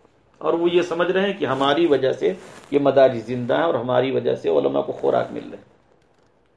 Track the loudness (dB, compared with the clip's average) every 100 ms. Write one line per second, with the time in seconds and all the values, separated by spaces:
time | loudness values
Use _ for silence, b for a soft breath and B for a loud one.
0 | _ _ _ -8 -4 0 2 2 0 0
1 | 0 0 -2 -2 -2 0 2 2 4 4
2 | 2 0 -2 -4 -10 -20 -2 0 2 6
3 | 4 4 -6 -6 -2 -2 0 -2 0 0
4 | 0 0 -2 -2 0 0 0 -2 -4 -4
5 | -2 0 -2 -8 -14 -18 -20 _ _ _
6 | _ _ _ _ _